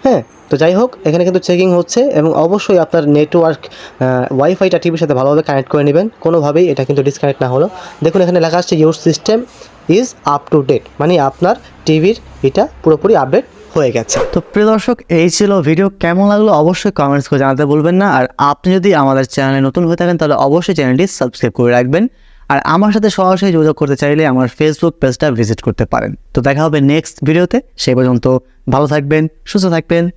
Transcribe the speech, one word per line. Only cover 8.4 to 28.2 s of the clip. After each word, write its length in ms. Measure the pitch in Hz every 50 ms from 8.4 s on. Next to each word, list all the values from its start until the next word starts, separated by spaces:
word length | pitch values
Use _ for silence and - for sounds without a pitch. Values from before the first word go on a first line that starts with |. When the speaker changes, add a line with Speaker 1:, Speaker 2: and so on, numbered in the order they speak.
| 165 165 165
Speaker 1:
আসছে 180 | 175 175 - 185
your 180 | 156 156 156 160 - -
system 320 | 165 151 - - - 214 233 254 - - - - - - - - -
is 160 | 165 208 254 - - - - 147 143
up 200 | 143 - - -
to 80 | 151 135
date, 180 | 131 139 113 - - - -
মানে 200 | 143 160 180 165
আপনার 360 | 139 135 - - 175 185 233 - - - - - -
টিভির 340 | 160 156 156 156 196 233 - - - - - -
এটা 240 | 135 - 190 226 311 - - -
পুরোপুরি 320 | 165 156 143 - 220 220
আপডেট 300 | 160 135 131 151 233 - - - - - - -
হয়ে 180 | 165 147 123
গেছে। 280 | 113 120 110 - - - - - -
Speaker 2:
তো 60 | 175
প্রিয় 280 | - - - 202 208
দর্শক, 300 | 220 220 214 - - 240 - - -
এই 200 | 175 165 170 180
ছিল 320 | 160 - 208 202 202 190
ভিডিও। 280 | 147 147 160 160 196 196
কেমন 400 | 196 - - 170 175 185 196 202
লাগলো 220 | 208 208 214 220
অবশ্যই 400 | 180 151 151 165 185 - - 208
কমেন্টস 360 | - - 143 139 139 143 135
করে 120 | - 151 135
জানাতে 260 | 135 135 135 131 151
ভুলবেন 300 | 139 147 156 151 165 180
না। 140 | 185 202 202
আর 180 | 160 131 127 - -
আপনি 360 | - 139 143 147 _ - 180 185
যদি 220 | 190 180 202 185
আমাদের 300 | 151 139 135 135 135 131
চ্যানেলে 360 | - - - 135 135 135 139
নতুন 240 | 135 135 135 - 175
হয়ে 100 | 165 170
থাকেন 220 | - 175 175 175
তাহলে 160 | 160 160 147 139
অবশ্যই 400 | 120 131 139 147 175 175 - 185
চ্যানেলটি 340 | 156 139 127 127 139 185
সাবস্ক্রাইব 460 | 190 - - 135 123 - - - 117 -
করে 180 | - 123 120
রাখবেন। 360 | 120 123 127 127 143 175 226 262 _ _ - - - - - -
আর 100 | 143 139 -
আমার 280 | - 156 175 208 214
সাথে 180 | 196 220 208 214
সরাসরি 420 | - - 190 185 190 180 190 196
যোগাযোগ 240 | 170 160 156 156 147
করতে 200 | - 151 139 143
চাইলে 320 | - 151 143 143 151 160
আমার 200 | 147 127 127 127 120 - -
Facebook 320 | 151 156 151 - - 165
পেজটা 400 | - _ - 131 123 - - 151
ভিজিট 300 | 123 113 113 104 113 -
করতে 240 | - 110 107 - 104
পারেন। 300 | - - 120 107 104 - - - - -
তো 80 | 135
দেখা 220 | 120 139 139 147 156
হবে 180 | 160 151 147
নেক্সট 360 | 139 139 147 160 - - - - 143
ভিডিওতে, 380 | 147 156 175 180 175 - 254 - _ _
সেই 180 | - - - 127
পর্যন্ত 420 | 123 131 127 123 120